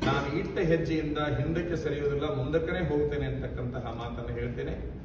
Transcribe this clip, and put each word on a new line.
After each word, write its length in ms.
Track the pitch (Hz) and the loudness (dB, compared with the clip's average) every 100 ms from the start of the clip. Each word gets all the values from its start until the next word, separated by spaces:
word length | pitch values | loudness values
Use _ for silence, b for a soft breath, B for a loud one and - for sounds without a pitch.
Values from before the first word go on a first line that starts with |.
| - | 2
ನಾನು 340 | 165 139 156 | 2 2 -2
ಇಟ್ಟ 200 | - 202 | -2 2
ಹೆಜ್ಜೆಯಿಂದ 580 | 165 165 156 160 147 147 | 4 4 4 0 0 0
ಹಿಂದಕ್ಕೆ 580 | 147 127 160 170 170 160 | 0 2 2 0 0 -2
ಸರಿಯುವುದಿಲ್ಲ, 600 | 151 147 143 143 147 135 | -2 0 0 2 0 0
ಮುಂದಕ್ಕನೇ 440 | 139 160 165 180 | 2 2 2 0
ಹೋಗ್ತೇನೆ 460 | 156 147 147 147 135 | 2 2 2 0 -2
ಅಂತಕ್ಕಂತಹ 540 | 131 127 123 123 127 | -2 -4 -4 -4 -4
ಮಾತನ್ನ 560 | 117 117 120 117 120 117 | -6 -6 -6 -6 -4 -2
ಹೇಳ್ತೇನೆ. 560 | 120 131 147 170 - - | -2 -2 -4 -4 -6 -8